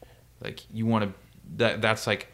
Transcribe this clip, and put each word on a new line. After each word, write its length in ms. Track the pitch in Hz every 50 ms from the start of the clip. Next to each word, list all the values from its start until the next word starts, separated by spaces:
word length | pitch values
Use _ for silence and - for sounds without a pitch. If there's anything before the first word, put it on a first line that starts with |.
| - - - - _ - _ _
like, 180 | - - - - - -
you 120 | - 110 113
wanna, 260 | 113 113 110 104 98 92 - - - - - - - 80
that, 240 | 107 117 110 87 110
that's, 240 | 110 110 113 - -
like, 220 | - 104 - - -